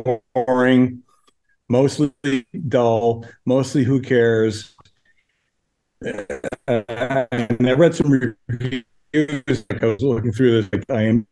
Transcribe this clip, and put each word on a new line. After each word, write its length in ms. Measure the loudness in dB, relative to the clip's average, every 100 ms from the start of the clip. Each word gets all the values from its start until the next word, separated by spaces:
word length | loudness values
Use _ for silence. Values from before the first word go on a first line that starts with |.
| -2 -6 _
boring, 680 | -4 0 2 4 4 2 -2 -18 _ _ _ _ _ -2
mostly 440 | 2 2 0 -4 -4 -4 -4 -6 -10 -2
dull, 560 | 2 2 2 0 -2 -8 -10
mostly 380 | -2 0 0 0
who 180 | 0 0
cares. 760 | 0 2 4 2 0 -2 -10 _ _ _ _ _ _ _ _ _ _ _ _ -14 -10
Uh, 220 | -10 -10 -10 -10 -10 -4
and 1000 | -4 -4 -6 -4 -2 -2 -4 -4 0 2
I 40 |
read 220 | 4 4 2
some 400 | 0 2 0 -6 -10
reviews, 360 | -8 -6 -8 -10 _ _
like, 680 | -2 -2 -2 -2 -4 -4 -2
I 40 | -2
was 140 | 0
looking 280 | 0 0 -2
through 300 | 2 4 4
this, 80 | 0
like, 180 | -4 -4
I 120 | 0
am, 240 | 2 2 0